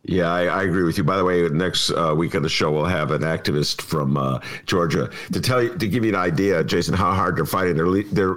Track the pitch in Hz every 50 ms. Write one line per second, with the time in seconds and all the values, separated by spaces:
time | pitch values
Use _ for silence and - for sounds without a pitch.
0 | _ - 90 90 85 85 87 90 87 87 78 95 98 92 82 95 87 85 80 101
1 | 80 82 95 98 90 90 90 87 85 82 73 82 92 87 - - - - - -
2 | 85 80 76 78 85 - - 80 73 73 - - 101 78 76 76 76 87 92 78
3 | 76 71 76 76 76 80 80 80 - - 71 73 73 - - - - - 82 78
4 | 71 69 71 69 67 67 67 64 - - - - - - 98 90 85 80 - 80
5 | 64 - - - - - 92 98 - 120 127 127 120 117 117 - 120 101 90 123
6 | 110 110 95 92 90 90 80 82 98 98 92 80 78 - 101 87 82 - 92 92
7 | 101 90 95 95 90 92 85 80 78 - - 92 92 90 82 76 82 90 92 101
8 | 104 - - 107 95 92 92